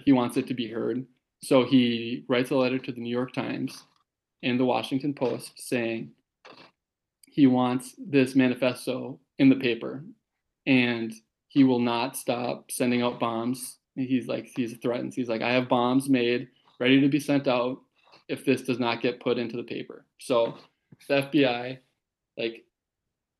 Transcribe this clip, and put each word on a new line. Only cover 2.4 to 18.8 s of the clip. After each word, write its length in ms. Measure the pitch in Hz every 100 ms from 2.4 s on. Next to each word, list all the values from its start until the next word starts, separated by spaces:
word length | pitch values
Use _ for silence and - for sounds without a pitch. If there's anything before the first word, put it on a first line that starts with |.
| 127
a 60 | 139
letter 220 | 127 131
to 140 | 135
the 80 | 117
New 80 | 120
York 240 | 120 127
Times 520 | - 117 131 - - - _ _ _ _ _
and 180 | 127 123
the 60 | 127
Washington 480 | 113 113 135 147
Post 380 | 139 123 139 - -
saying 540 | - 123 117 113 113 - _ _ - - - _ _ _ _ _ _
he 200 | - 135
wants 480 | 127 123 127 - -
this 380 | - 139 127
manifesto 840 | 131 127 120 127 120 - 127 123 135 _ -
in 100 | 135
the 80 | 131
paper, 480 | 120 113 131 135 156 - _ _ _ _ -
and 480 | 131 120 117 113 110 _ _ _
he 160 | 143
will 140 | 131 123
not 360 | 120 117 131
stop 560 | - - 120 123 139 -
sending 300 | - 127 123
out 180 | 120 120
bombs. 600 | 117 113 117 127 - - _
He's 340 | 131 127 127 113
like, 220 | 123 -
he's 220 | - 117 127
threatens. 320 | 123 120 127
He's 160 | - 117
like, 100 | 113
"I 120 | 120
have 140 | 123 127
bombs 440 | 127 123 131 135
made, 380 | 131 120 123 139 _ _ -
ready 220 | 123 135
to 80 | 139
be 120 | 147
sent 280 | 147 143 139
out 320 | 123 123 135 _ _ _ - -
if 160 | 131
this 160 | - 127
does 180 | -
not 220 | 120